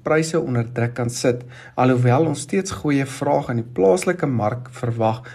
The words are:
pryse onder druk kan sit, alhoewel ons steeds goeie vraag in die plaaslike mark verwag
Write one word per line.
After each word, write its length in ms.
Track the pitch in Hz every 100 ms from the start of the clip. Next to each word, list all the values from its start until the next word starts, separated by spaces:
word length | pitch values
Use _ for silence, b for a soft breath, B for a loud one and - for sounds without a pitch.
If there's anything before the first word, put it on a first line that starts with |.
pryse 360 | - 156 160 165
onder 260 | - 120 113
druk 200 | - 117
kan 160 | 123 120
sit, 360 | - 131 123 B B B -
alhoewel 500 | 127 123 123 127 160
ons 160 | 147
steeds 300 | - 196 185
goeie 340 | - 151 139 127
vraag 440 | - 143 143 143
in 60 | 117
die 160 | 117
plaaslike 540 | - 190 185 180 175 143
mark 400 | 120 104 120 -
verwag 500 | - 120 113 110 110 B